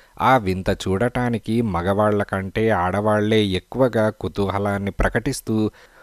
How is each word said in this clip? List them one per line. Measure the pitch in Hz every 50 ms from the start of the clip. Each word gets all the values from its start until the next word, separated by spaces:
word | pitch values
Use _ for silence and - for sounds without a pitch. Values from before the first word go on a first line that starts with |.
| - _ _ -
ఆ | 90 120 131
వింత | 127 104 95 92 92 90 107
చూడటానికి | 95 - - 98 95 95 120 123 - - - 120 117 104 - - 110 240
మగవాళ్ల | 233 214 175 170 170 190 196 - 107 107 104 101 101
కంటే | - - - 95 95 - 110 110 110
ఆడవాళ్లే | 107 90 87 90 95 101 104 107 107 107 104 107 110 110 104
ఎక్కువగా | 98 92 90 - _ - 123 131 123 110 113 107 107
కుతూహలాన్ని | 107 - - 90 - - 101 92 95 101 101 101 101 98 101 101
ప్రకటిస్తూ | - - - 95 - 120 - 143 127 - - - 110 110 107 - - - - - _ -